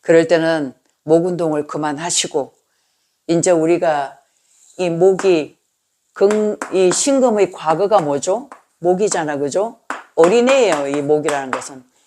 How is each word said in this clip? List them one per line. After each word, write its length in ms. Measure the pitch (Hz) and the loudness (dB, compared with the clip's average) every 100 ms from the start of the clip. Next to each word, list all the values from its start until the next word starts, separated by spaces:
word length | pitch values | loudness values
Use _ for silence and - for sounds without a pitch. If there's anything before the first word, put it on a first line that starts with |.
그럴 260 | - 165 165 | 4 4 4
때는 460 | 170 165 160 139 - _ _ | 2 2 -2 -4 -10 _ _
목 220 | - 165 180 | 0 2 2
운동을 420 | 175 165 151 147 | -2 -2 -2 -4
그만하시고 840 | 151 151 143 170 170 165 151 127 _ _ _ _ _ _ _ - | -6 -6 -6 -6 -4 -4 -6 -6 _ _ _ _ _ _ _ -2
이제 220 | 170 160 | 0 2
우리가 640 | 170 160 170 170 147 135 139 _ _ _ _ _ - | 2 2 0 0 -2 -4 -12 _ _ _ _ _ -6
이 120 | 180 | -4
목이 680 | 165 185 190 190 170 143 _ _ _ _ _ _ | 2 2 4 2 0 -2 _ _ _ _ _ _
금, 440 | - 196 214 214 208 - | 0 0 2 -2 -4 -4
이 180 | 185 185 | 0 2
신금의 600 | 180 - 277 254 214 185 | 2 0 2 2 2 0
과거가 480 | - 156 160 208 214 | -2 -4 -2 2 2
뭐죠? 500 | 151 143 180 208 277 - _ _ | 2 -4 -2 -4 -6 -20 _ _
목이잖아, 580 | 170 180 208 180 151 143 | -2 0 0 -2 -4 -4
그죠? 420 | 143 151 220 226 _ - - - | -4 -2 -4 -6 _ -16 -12 2
어린애예요, 720 | 165 226 240 269 220 151 139 | 4 4 4 2 2 0 -2
이 140 | 143 | -4
목이라는 500 | 143 151 147 143 135 | 0 0 0 -4 -4
것은. 320 | 127 - 135 _ _ | -10 -10 -18 _ _